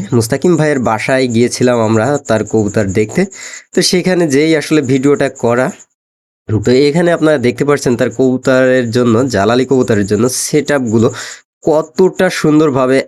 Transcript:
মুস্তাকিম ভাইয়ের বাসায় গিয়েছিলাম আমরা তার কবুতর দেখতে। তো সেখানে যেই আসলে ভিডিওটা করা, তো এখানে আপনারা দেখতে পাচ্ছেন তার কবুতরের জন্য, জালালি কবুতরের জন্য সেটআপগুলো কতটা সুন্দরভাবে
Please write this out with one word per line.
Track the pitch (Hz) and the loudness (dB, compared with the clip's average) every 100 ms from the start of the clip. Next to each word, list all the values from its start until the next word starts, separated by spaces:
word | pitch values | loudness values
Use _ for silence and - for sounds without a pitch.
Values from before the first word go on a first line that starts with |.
| 196 | -2
মুস্তাকিম | 120 110 139 180 156 | -2 -2 -2 0 2
ভাইয়ের | 151 139 | 0 0
বাসায় | 113 110 - 131 131 | -2 -2 -2 0 0
গিয়েছিলাম | 113 120 - 123 120 | 0 0 0 0 2
আমরা | 110 110 117 143 | 2 0 0 -2
তার | - 110 | -2 -2
কবুতর | 107 110 104 110 98 | 0 -2 0 -2 -2
দেখতে। | 92 107 175 196 - - - _ - | -2 -2 -2 -4 -6 -20 -20 _ -2
তো | |
সেখানে | 170 180 180 175 160 | 0 0 0 0 2
যেই | 135 160 156 | 2 2 0
আসলে | - 156 | 0 0
ভিডিওটা | 127 135 139 135 139 | 2 0 2 0 -2
করা, | - 117 120 139 - _ _ _ _ _ _ - 107 110 | -2 -2 0 -2 -6 _ _ _ _ _ _ -6 -2 2
তো | |
এখানে | 127 147 160 175 | 2 2 2 0
আপনারা | 165 156 147 | 2 2 2
দেখতে | 120 120 143 | 0 -2 -2
পাচ্ছেন | 143 143 120 | 0 0 -2
তার | 123 | -2
কবুতরের | 110 131 127 135 131 131 127 120 | 0 0 0 0 2 2 2 0
জন্য, | 120 120 110 135 | 0 2 2 0
জালালি | 104 101 123 127 | 0 0 0 2
কবুতরের | 131 123 104 98 | 0 2 0 0
জন্য | 107 117 | 0 0
সেটআপগুলো | - - 151 139 143 120 113 120 - - - _ _ | -2 -2 -2 0 -2 0 0 0 -2 -14 -18 _ _
কতটা | 165 151 156 - 185 - 185 | -2 -2 -2 0 0 0 -2
সুন্দরভাবে | - 156 151 156 131 127 135 | 0 2 2 2 0 2 0